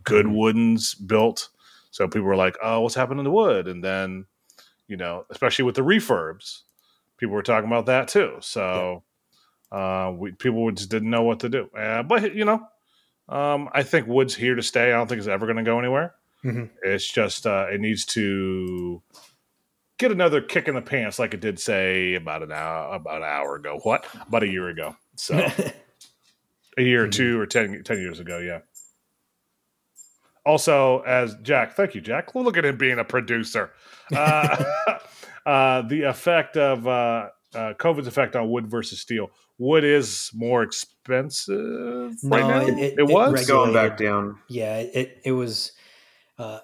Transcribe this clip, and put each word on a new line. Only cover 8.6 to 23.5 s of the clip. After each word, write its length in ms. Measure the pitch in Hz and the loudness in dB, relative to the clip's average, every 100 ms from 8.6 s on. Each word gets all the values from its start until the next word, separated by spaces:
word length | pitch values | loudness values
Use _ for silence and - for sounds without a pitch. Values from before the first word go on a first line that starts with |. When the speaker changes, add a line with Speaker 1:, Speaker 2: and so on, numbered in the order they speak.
| 95 92 90 90 - _ _ _ _ _ _ | -2 -2 -2 -6 -12 _ _ _ _ _ _
Speaker 2:
Yeah. 340 | 98 95 95 92 | -6 -4 -2 -4
Speaker 1:
uh, 20 | |
we, 200 | 90 98 | -6 -10
people 380 | 92 127 113 113 | -4 -2 0 -2
just 180 | 98 95 | -4 -4
didn't 200 | 110 110 | -4 0
know 120 | 117 | 2
what 180 | 117 113 | 2 0
to 80 | 123 | -2
do. 200 | 127 101 110 | -4 -6 -6
Uh, 260 | 110 113 | -4 -4
but, 320 | 135 226 208 | 0 0 0
you 100 | 208 | 0
know, 220 | 208 226 226 _ _ _ _ _ - | 0 0 -4 _ _ _ _ _ -10
um, 400 | 135 143 143 143 | -4 -2 -2 0
I 100 | 139 | -2
think 220 | 135 165 113 | 2 0 2
wood's 280 | 123 131 | 2 2
here 200 | - 120 | 0 0
to 80 | 123 | 0
stay. 300 | 113 - 123 | 0 2 2
I 40 | 120 | 2
don't 100 | 117 | 0
think 100 | 117 | -4
it's 100 | 101 | -4
ever 180 | 95 110 | -2 -2
gonna 160 | 113 | -2
go 140 | 113 117 | 0 0
anywhere. 360 | 123 135 170 - _ _ | 0 -2 -2 -8 _ _
Speaker 2:
Mm-hmm. 200 | 131 120 117 - | -8 -6 -10 -6
Speaker 1:
It's 240 | 95 98 - | -2 -2 0
just, 360 | - 104 - 113 | 0 0 -2 -2
uh, 200 | 98 95 | 0 -2
it 100 | 101 | -2
needs 240 | 107 104 - | -2 -4 -4
to 960 | 113 101 98 95 95 92 90 87 87 _ - - _ _ _ _ _ _ - | -2 -2 -2 -2 -4 -4 -6 -6 -10 _ -20 -20 _ _ _ _ _ _ -2
get 120 | 247 | 0
another 280 | 196 175 147 | 4 4 2
kick 260 | - 175 156 | 0 -2 0
in 60 | |
the 60 | 131 | -4
pants, 380 | - 139 107 - | -4 -4 -4 -4
like 160 | 113 | -4
it 60 | 101 | -4
did, 200 | 107 90 | -6 -4
say, 540 | - 98 95 92 92 | -2 0 0 0 0
about 280 | 90 80 78 | -2 -4 -8
an 100 | 78 | -8
hour, 420 | 76 80 80 73 | -8 -6 -6 -8
about 240 | 92 78 78 | -10 -8 -8
an 60 | 78 | -6
hour 280 | 73 71 | -4 -4